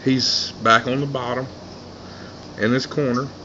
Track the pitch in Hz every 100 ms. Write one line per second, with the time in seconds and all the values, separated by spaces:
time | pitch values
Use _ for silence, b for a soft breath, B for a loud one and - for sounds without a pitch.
0 | 135 131 123 - - - 113 113 120 135
1 | 143 135 123 123 131 - - - - -
2 | B B B B - - 107 127 131 -
3 | 139 123 139 -